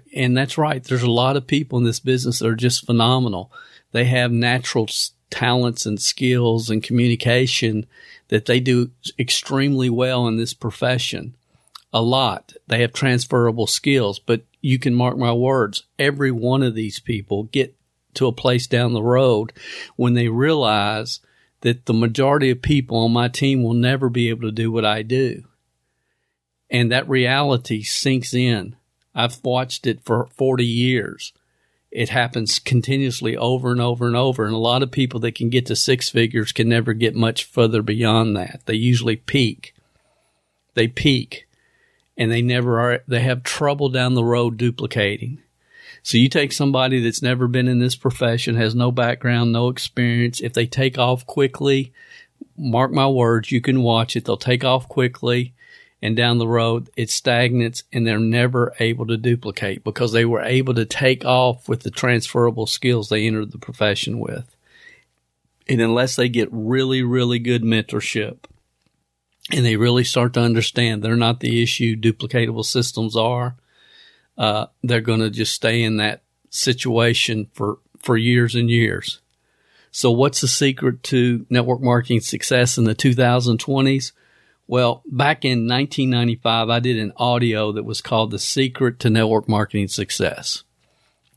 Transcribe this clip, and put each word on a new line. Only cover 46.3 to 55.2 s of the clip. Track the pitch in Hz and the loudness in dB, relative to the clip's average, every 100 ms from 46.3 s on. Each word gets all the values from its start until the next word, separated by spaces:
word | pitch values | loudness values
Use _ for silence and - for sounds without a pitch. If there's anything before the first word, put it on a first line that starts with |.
| 160 143 | 2 -2
somebody | - 139 131 131 131 | 0 0 2 0 0
that's | 117 - | -2 -2
never | 123 127 120 | -2 0 0
been | 127 127 | 0 2
in | 123 | 2
this | 123 123 | 0 0
profession, | 123 - 120 117 120 | -4 0 0 0 0
has | 113 110 120 | 0 2 2
no | 123 | 0
background, | 123 120 120 120 120 117 | 2 0 0 0 0 2
no | 117 123 | 2 0
experience. | 127 - - 120 117 120 120 | -2 -6 -2 0 0 -2 -4
If | 117 | -4
they | 120 120 | -2 -2
take | 135 135 127 | 0 0 2
off | 123 127 - | 0 0 -4
quickly, | - 135 - 139 135 127 - - - - _ - - | -2 0 0 0 0 -2 -12 -20 -20 -20 _ -18 -8
mark | 135 117 131 | -2 0 2
my | 139 139 | 2 2
words, | 131 117 113 110 | 2 2 2 0
you | 123 | -2
can | 131 135 | 0 2
watch | 117 113 113 | 2 2 0
it. | 117 | -4
They'll | - 113 | -4 -2
take | 127 127 | 0 0
off | 131 131 123 | 2 0 0
quickly, | - 123 - | -2 -2 -2